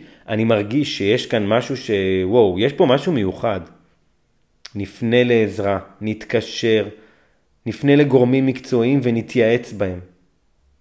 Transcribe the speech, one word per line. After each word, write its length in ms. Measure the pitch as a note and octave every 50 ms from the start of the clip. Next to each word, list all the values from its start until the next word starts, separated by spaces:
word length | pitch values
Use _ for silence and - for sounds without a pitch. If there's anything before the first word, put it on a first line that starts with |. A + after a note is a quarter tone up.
| - - - _ _ -
אני 160 | G#2+ G#2+ A2+
מרגיש 540 | A2+ A2+ G#2 G#2+ G#2 A#2+ D3+ C#3+ - - -
שיש 280 | G2+ G2 A2 B2 -
כאן 200 | - B2+ A2 G2+
משהו 320 | G2+ A2 A#2+ B2 - C3+ B2
ש-, 140 | - - G#2+ G2 F#2+ F#2+ F#2+ F#2+ F#2
וואו, 360 | F#2 A2 B2 A2 F#2+ F2 F#2
יש 140 | A2 C#3 C#3+
פה 120 | - F3+
משהו 260 | - C3 D3 - F#3
מיוחד. 500 | D3+ A#2+ G2+ F#2 F#2+ - - A#2 G2+ F2+ E2+ - - _ _ _ _ _ _ _ _ _ _ _ _ _ _ _ _ _ - - -
נפנה 480 | G2+ G2 - - - B2 A2+ A#2+ B2 B2
לעזרה, 560 | B2 A#2+ A2+ A2 G2+ F#2+ G#2+ G2 G2+ G2 F#2+ - - - -
נתקשר, 840 | G#2+ G#2+ G#2+ G#2+ - - - A2+ A2 - - - - A2+ A2 G#2+ G2 G2 - - - _ _ _ _ _ _ _ _ _ _ _ -
נפנה 300 | A#2 G#2+ - C#3+ C#3 C#3+
לגורמים 500 | D3 D3 C#3 C3+ B2+ B2 B2 C3 C3 C3+
מקצועיים 540 | C3 B2+ C3 - - C3 A#2+ A2+ B2+ C#3 C#3 A#2+
ונתייעץ 720 | B2 A#2 A2+ G#2+ - - B2 A2+ A2 A#2 B2 B2 - G#2+
בהם. 260 | G2 G2+ F#2 F2+ F2+ F#2 - _ _ _ _ _ _ _ _ _ _ _ _ _ _